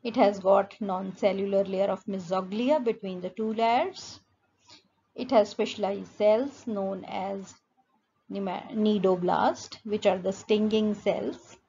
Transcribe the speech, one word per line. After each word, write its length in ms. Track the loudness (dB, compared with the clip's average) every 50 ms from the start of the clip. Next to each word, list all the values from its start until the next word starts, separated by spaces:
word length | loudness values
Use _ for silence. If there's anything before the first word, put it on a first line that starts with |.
| _
It 120 | -4 2
has 240 | 4 4 4 4 2
got 400 | 4 4 4 4 4 0 -6 -10
non-cellular 840 | -6 -4 -4 -4 -6 -8 -8 0 0 0 2 2 -2 0 2 0 0
layer 220 | 0 0 0 0 0
of 180 | -2 -4 _
mesoglea 760 | -8 -8 -8 -4 -2 -2 -4 -2 -4 -4 -2 2 2 2 2 2
between 360 | -2 -4 -4 -6 -10 -8 -8
the 120 | -8 -10
two 200 | -6 -4 -4 -4 -2
layers. 640 | 0 2 2 2 2 0 -2 -4 -10 -16 -16 -18 -20 _ _ _ _ _ _ _ _ _ _ -20 -20 _ _ _ _ _ _ _
It 160 | -12 -6 2
has 180 | 4 4 4 4
specialized 640 | 0 -4 -4 -4 -2 -4 -4 -4 -4 -6 -8 -12 -6 2
cells 500 | 4 4 4 4 2 -2 -6 -10 -10 -6
known 360 | -4 -4 -4 -4 -6 -8 -10
as 480 | -10 -8 -6 -6 -6 -6 -8 -10 -14 -20 _ _ _ _ _ _ _ _ _ _ _ _ _ _ _
nema-, 400 | -8 -6 -4 -4 -6 -6 -8 -8
cnidoblast, 1080 | -2 0 2 2 2 4 4 2 2 4 2 2 2 4 2 2 0 -2 -10 -16 -16 -14 _
which 220 | -6 -6 2 2
are 140 | 2 2 2
the 140 | -2 -4 -4
stinging 600 | -4 0 0 2 2 2 2 2 2 2 0 -2
cells. 640 | 0 -2 -2 -2 0 -2 -4 -6 -8 -14 -20 -20 _ _